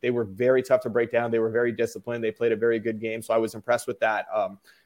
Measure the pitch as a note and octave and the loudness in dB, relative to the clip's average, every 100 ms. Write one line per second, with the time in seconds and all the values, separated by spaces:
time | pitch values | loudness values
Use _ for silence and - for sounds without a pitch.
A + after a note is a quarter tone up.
0 | B2 A#2+ G#2+ F#2+ B2 C3 - B2+ B2 A#2 | -2 -2 -2 0 2 4 4 2 2 0
1 | A#2 A#2 A#2 A2+ A2+ A2+ A#2+ A2 A2+ G#2+ | 0 0 2 2 2 2 0 0 -4 -4
2 | A#2+ A#2+ A2+ A2 A#2 G#2+ A#2 A#2 A2+ A2 | -8 -4 -4 0 0 2 2 2 0 -4
3 | A2 A2+ - A#2 A2 A2+ - A#2+ - A#2+ | -4 -6 0 0 0 -2 -2 -2 -2 0
4 | A2 G#2+ - G#2+ F#2+ G2+ _ - | 0 0 -2 -2 -4 -6 _ -20